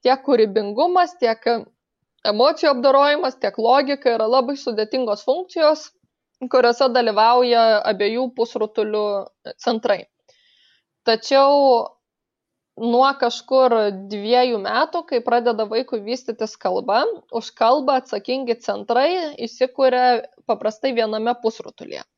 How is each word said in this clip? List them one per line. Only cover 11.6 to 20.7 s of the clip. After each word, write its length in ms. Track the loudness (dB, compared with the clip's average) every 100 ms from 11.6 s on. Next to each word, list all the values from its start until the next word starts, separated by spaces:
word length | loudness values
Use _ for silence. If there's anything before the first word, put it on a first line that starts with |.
| 4 2 0 _ _ _ _ _ _ _ _ -8
nuo 280 | -2 2 2
kažkur 640 | 2 -4 -4 -2 2 4 2 0 -4
dviejų 560 | -12 -10 0 2 2 -2
metų, 460 | -2 -2 -2 -4
kai 160 | -4 -4
pradeda 440 | 0 0 0 -2
vaikui 360 | -4 -4 -4 -8
vystytis 560 | -6 -8 -8 -8 -8 -6
kalba, 480 | -4 -4 -2 0 -2 -6 _
už 260 | -10 -10
kalbą 480 | _ 2 2 2 -2
atsakingi 580 | -2 -10 -6 -6 -4 -6
centrai 800 | -4 -8 -2 0 0 0 -6 -8
įsikuria 920 | -12 -4 -4 2 0 4 2 2 -4 _
paprastai 500 | -6 -4 -4